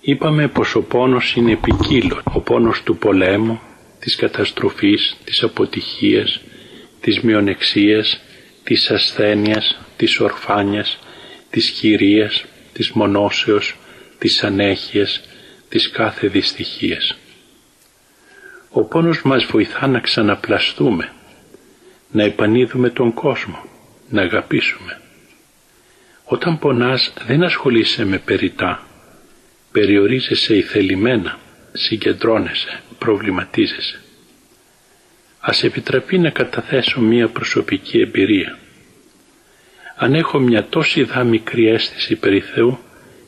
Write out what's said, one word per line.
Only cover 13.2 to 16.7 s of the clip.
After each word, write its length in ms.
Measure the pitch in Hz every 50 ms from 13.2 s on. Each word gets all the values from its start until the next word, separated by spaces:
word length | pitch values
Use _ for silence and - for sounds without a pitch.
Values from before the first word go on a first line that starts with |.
| 104 101 - - - - 107 104 - - - - - - - - - - - _
της 260 | - 104 - - -
ανέχειας, 760 | 104 98 98 101 98 95 90 - - - 104 101 95 - - - - - - - - - - _ _
της 220 | - 107 - -
κάθε 360 | - - 117 104 - - -
δυστυχίας. 920 | 101 92 101 90 - - - - -